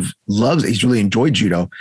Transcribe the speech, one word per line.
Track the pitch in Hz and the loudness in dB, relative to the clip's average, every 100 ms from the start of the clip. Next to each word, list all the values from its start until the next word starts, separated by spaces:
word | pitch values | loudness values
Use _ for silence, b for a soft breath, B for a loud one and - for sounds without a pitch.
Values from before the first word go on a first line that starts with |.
| 78 - - | -2 -6 -4
loves | 101 123 160 | 0 2 0
it. | - | 0
He's | 110 | 0
really | 123 120 | 0 2
enjoyed | 101 110 143 | 0 0 0
judo. | - 104 87 92 B | 0 0 0 -4 B